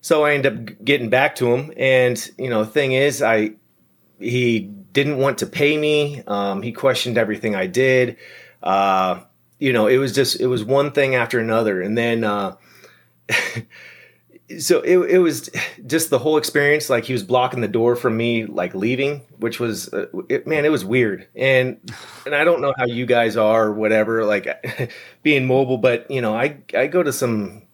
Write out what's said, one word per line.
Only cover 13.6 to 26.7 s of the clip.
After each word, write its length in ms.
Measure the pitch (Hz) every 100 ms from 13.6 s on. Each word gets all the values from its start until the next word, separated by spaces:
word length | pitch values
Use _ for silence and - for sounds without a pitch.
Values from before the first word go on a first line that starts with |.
| - - - - - _ _ - _ 165
so 200 | - 175
it, 160 | - 185 175
it 80 | 185
was 320 | 170 139 - - - - 127
just 240 | 160 160
the 80 | 135
whole 180 | 151 156
experience. 500 | 151 147 143 151 -
Like, 160 | 123 113
he 80 |
was 100 | 127
blocking 380 | 95 123 127 127
the 60 | 107
door 280 | 107 120 120
from 200 | 131 110
me, 300 | 117 117 107
like, 300 | - 90 95
leaving, 460 | 110 127 139 147 - -
which 200 | 117 117
was, 320 | 117 98 -
uh, 140 | - - 92 -
it, 160 | 131 -
man, 200 | 156 147
it 40 |
was 160 | 151 95
weird. 420 | 127 113 92 - -
And, 440 | 135 131 127 - - 117 - - -
and 80 | 147
I 80 |
don't 180 | 160 170
know 120 | 143 127
how 80 | 123
you 220 | 117 123
guys 300 | 120 113 104
are 280 | 107 113 110
or 80 |
whatever, 500 | 104 107 110 107 113
like, 680 | 107 104 90 - 127 - 123 - -
<laughs> 160 | -
being 240 | 151 143 131
mobile, 320 | 127 131 127
but, 320 | 127 120 -
you 100 | 135
know, 140 | 113 110
I, 220 | 135 143 -